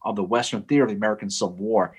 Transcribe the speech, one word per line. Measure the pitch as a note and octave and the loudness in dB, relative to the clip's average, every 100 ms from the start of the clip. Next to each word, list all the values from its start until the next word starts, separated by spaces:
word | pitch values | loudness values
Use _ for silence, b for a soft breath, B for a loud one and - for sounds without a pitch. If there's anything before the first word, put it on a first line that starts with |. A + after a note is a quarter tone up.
of | - G#2 | -6 -4
the | |
Western | F#2 G#2 - A2 | 0 0 0 -4
theater | - D3 | 0 2
of | B2 | 2
the | G2+ | 2
American | G#2+ G#2+ G2+ | -2 -2 -4
Civil | - G2 F2+ | -4 -4 -4
War | G#2 A2 E2+ | 0 2 0